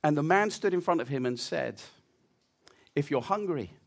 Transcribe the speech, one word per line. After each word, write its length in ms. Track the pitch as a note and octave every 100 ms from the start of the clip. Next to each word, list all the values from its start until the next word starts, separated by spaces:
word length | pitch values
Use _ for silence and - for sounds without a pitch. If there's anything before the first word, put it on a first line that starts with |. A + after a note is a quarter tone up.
And 120 | D3+ D3+
the 60 |
man 280 | D3+ F#3+ G#3+
stood 220 | - G#3
in 80 | F3+
front 200 | F3 E3+
of 80 | B2+
him 180 | C#3 B2+
and 140 | B2
said, 420 | - D#3 B2+ A2 - - _ _ _ _ _ _ - _ _
"If 160 | - D3
you're 120 | C#3
hungry 500 | A#2 G#3 G3+ D3+ G2 -